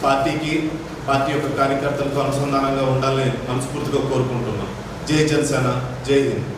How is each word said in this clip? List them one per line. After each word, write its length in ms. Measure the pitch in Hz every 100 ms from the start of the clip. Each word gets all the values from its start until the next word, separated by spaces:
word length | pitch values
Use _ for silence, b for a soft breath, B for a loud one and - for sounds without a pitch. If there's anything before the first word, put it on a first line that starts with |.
పార్టీకి, 680 | 139 135 156 151 151 156 156 - - - 131
పార్టీ 240 | 139 139
యొక్క 240 | 143 143 131
కార్యకర్తలకు 600 | 139 139 143 139 139 135
అనుసంధానంగా 720 | 135 131 139 135 135 139 131
ఉండాలని 600 | 131 135 135 131 - -
మనస్ఫూర్తిగా 580 | 127 - 147 - 143 131
కోరుకుంటున్నాం. 580 | 131 127 123 120 104 95 - - - -
జై 200 | 151 151
జనసేన, 680 | 151 135 135 127 - - - -
జై 120 | 139
హింద్. 260 | 131 104 -